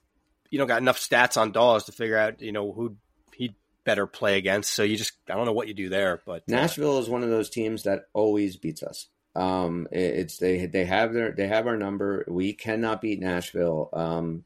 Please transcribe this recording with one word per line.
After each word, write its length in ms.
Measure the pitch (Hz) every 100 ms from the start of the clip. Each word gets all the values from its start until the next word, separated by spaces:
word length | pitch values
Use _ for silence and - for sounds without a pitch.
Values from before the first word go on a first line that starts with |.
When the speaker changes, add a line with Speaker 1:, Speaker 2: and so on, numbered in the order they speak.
| _ _ _ _ _
Speaker 1:
you 80 | 135
don't 100 | 131
got 140 | 120
enough 160 | 127 127
stats 380 | - 120 123 -
on 160 | 110
Dawes 320 | 104 120 110 -
to 60 |
figure 260 | - 113 110
out, 240 | 110 110
you 120 | 113
know, 180 | 104 101
who 240 | 98 117 104 _ _ _ -
he'd 180 | 123 - _ _
better 240 | - 104 98
play 300 | - 107 98
against. 340 | 95 98 104
So 120 | -
you 120 | 104 107
just, 160 | - - -
I 40 | 95
don't 100 | 120
know 60 |
what 140 | 110 110
you 60 |
do 160 | 101 92
there. 320 | 95 95 85 -
But, 180 | 85
uh, 120 | - 120
Speaker 2:
Nashville 440 | 160 160 147 139
is 100 | 117
one 120 | 120
of 80 | 120
those 200 | 113 104
teams 340 | - 110 110
that 220 | 98 98 -
always 420 | 104 107 104 101 92
beats 260 | 80 78
us. 260 | - - - _ _ -
Um, 520 | 92 92 90 87 82
it, 60 | -
it's, 380 | 90 78 87 -
they, 300 | 92 90 90
they 180 | 95 90
have 260 | 95 113
their, 200 | 117 113
they 160 | - 98
have 180 | 110 117
our 100 | 110
number. 480 | 98 98 101 98 -
We 260 | 87 95
cannot 480 | 104 110 110 113 110
beat 180 | 110 98
Nashville. 680 | 92 90 87 95 87 78 -
Um, 520 | 80 82 82 82 82